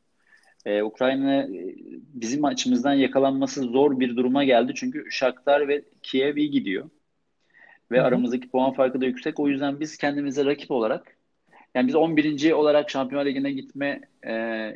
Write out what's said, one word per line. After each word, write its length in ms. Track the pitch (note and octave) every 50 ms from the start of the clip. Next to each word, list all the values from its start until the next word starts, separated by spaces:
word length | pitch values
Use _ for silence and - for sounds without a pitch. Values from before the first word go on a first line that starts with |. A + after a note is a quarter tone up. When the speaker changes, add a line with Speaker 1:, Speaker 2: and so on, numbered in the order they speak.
| _ _ _ _ _ _ _ _ _ _ _ _ -
Speaker 1:
E, 160 | G#2+ G#2 G#2 G#2+
Ukrayna, 520 | A2 - - B2+ C3 C3+ C3+ C3+ C#3 C#3 C#3 C3+
e, 320 | - F#2+ E2+ F2 F#2+ - - - - - - - - -
bizim 300 | B2 A2+ A2 C3 D3+ D3
açımızdan 480 | C#3 B2+ B2+ - B2+ B2+ B2 B2 C#3+ C#3
yakalanması 680 | C#3 C3 B2+ C3 C3+ C3+ C3+ C3+ C3+ C3+ C3 - C#3+ C3
zor 380 | A#2+ A#2 C3+ C#3+ D3 C3+ B2
bir 160 | B2+ B2 A#2
duruma 280 | A#2+ B2+ B2 C3 C#3+ C#3+
geldi. 280 | C3+ B2 A#2 B2 C3 -
Çünkü 340 | - C3 B2+ B2+ D3+ - -
Shakhtar 580 | - - C3+ B2+ B2 - - C#3+ C#3+ D3 D3 C#3
ve 140 | C#3+ C#3+ - _ _ _ _
Kiev 340 | - - B2+ C3 D3 D3
iyi 140 | D3 D3+ D3
gidiyor. 400 | C#3 C3+ G#2+ G2 F#2 - - - _ _ _ _ _ _ _ _ _ _ _ _ _ _ - - - _ _ -
Ve 80 | A#2 B2+
Speaker 2:
Hı 40 | B2+
hı. 40 |
Speaker 1:
aramızdaki 440 | B2+ B2 B2 B2 A#2 B2 B2 - -
puan 220 | - B2+ C3 C3+ C3
farkı 280 | - C3 B2+ B2+ B2+
da 40 | C3
yüksek. 360 | C3 B2 - - D#3 D#3 -
O 80 | D3 C#3+
yüzden 320 | C#3 C3+ C#3+ C#3+ C#3 C#3+
biz 160 | D#3 D3+ -
kendimize 480 | - - C#3+ C#3+ C#3+ C#3+ C#3+ B2+ C#3+ C#3
rakip 260 | C#3 D3 C#3+ - -
olarak, 460 | D3 B2 A2 A2 C#3 F#3 - - _ _ _ _ _ _ _ _ _ - - _ -
yani 120 | B2+ B2+ B2+
biz 60 | D3
on 220 | D#3 D#3+ E3 D#3+
birinci 380 | D3+ D3 D#3 D3+ C3+ D3 E3 D#3
olarak 360 | D3 D3+ D3+ D3 D3 D3 D3
Şampiyonlar 360 | - C3+ C3+ B2+ C#3 C#3+ C#3+
Ligi'ne 260 | C#3+ C3 C3+ C#3 C#3 C#3
gitme, 480 | C3+ B2 - - C3+ C#3 C#3+ C3+ - - _ _ _ -
e, 520 | - A2+ A2+ A2+ A2+ A2+ A2 A2 G#2+ -